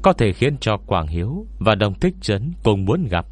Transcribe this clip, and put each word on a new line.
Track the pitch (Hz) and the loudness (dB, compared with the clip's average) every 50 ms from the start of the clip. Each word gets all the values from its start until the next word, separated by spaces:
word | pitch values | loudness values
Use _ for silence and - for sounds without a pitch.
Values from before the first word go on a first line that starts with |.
| - | 6
có | 190 180 | 4 4
thể | - 120 104 90 | 6 2 2 2
khiến | - 117 139 147 135 | 2 0 0 0 0
cho | - 113 107 98 - | 0 -2 -2 -2 -2
Quảng | - 101 90 80 | -2 -2 -2 0
Hiếu | 76 80 85 87 107 143 196 220 - - - | -2 -2 -4 -4 -4 -4 -8 -10 -12 -10 -2
và | - 107 107 | 2 2 4
Đồng | 98 104 104 98 - | 4 2 0 0 0
Thích | - 185 185 - | -2 -2 -2 -2
Trấn | - - 107 98 110 156 170 - - | -2 -2 -2 -2 -2 -6 -8 -2 2
cùng | 117 104 98 95 | 2 2 2 2
muốn | 95 120 175 180 117 | 0 0 0 0 -2
gặp? | 90 85 85 - | -2 -2 -4 -4